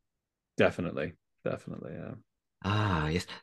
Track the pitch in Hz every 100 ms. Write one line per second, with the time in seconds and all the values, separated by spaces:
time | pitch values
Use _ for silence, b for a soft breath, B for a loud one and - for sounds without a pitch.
0 | _ _ _ _ _ - 95 - 87 69
1 | 82 - _ _ - - - - - 82
2 | - 110 - _ _ _ 95 107 104 85
3 | 76 87 - B